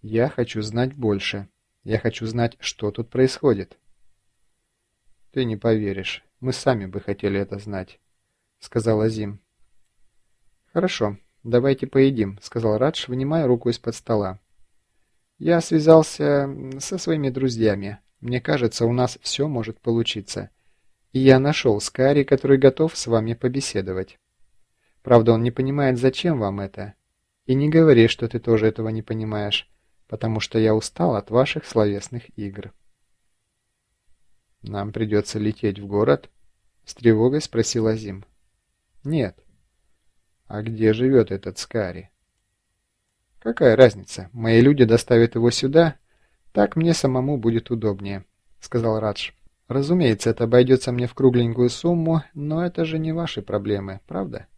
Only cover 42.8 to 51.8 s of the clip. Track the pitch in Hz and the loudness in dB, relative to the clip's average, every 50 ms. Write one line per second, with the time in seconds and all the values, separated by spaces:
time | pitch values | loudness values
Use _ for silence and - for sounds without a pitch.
42.8 | _ _ _ _ _ _ _ _ _ _ _ - _ 226 233 - 160 127 110 131 | _ _ _ _ _ _ _ _ _ _ _ -10 _ -8 -2 2 2 4 8 8
43.8 | 131 117 - 101 92 - - - 95 90 - 120 113 113 113 117 120 139 147 139 | 6 6 6 -2 -16 -14 -14 -14 -14 -14 -12 -6 0 4 6 6 6 6 6 6
44.8 | 123 110 113 117 - - 127 113 117 117 - 117 117 120 120 - - 135 143 160 | 4 4 4 2 2 2 4 4 4 2 2 0 0 0 0 0 -4 2 4 4
45.8 | 170 160 - - _ _ _ _ _ _ _ _ _ - _ 208 208 202 - 165 | 4 4 0 -8 _ _ _ _ _ _ _ _ _ -6 _ 0 0 0 0 0
46.8 | 165 170 160 - - 131 127 127 127 139 147 131 110 117 113 113 - - 123 113 | 2 2 0 2 0 -2 0 -2 -2 -2 -4 -2 0 0 -2 -2 -4 -4 -8 -4
47.8 | 110 107 101 95 101 98 98 95 95 _ _ _ _ _ - _ - - - 120 | -2 -4 -4 -4 -8 -10 -10 -10 -12 _ _ _ _ _ -20 _ -16 -4 -4 -2
48.8 | 113 113 110 110 110 107 101 - - - _ _ _ - _ _ _ _ 123 135 | 0 0 -2 -2 -2 -4 -4 -6 -10 -12 _ _ _ -20 _ _ _ _ -4 -4
49.8 | 139 143 175 185 160 120 110 101 - 117 110 - 120 113 120 123 127 127 131 131 | 0 0 2 2 4 2 2 2 0 -2 0 0 0 4 6 4 6 6 4 2
50.8 | - 131 123 123 123 117 - - 135 131 123 123 120 117 113 123 123 123 - - | 2 -4 -4 -4 -4 -6 -2 2 4 4 4 4 0 0 0 0 0 0 0 -2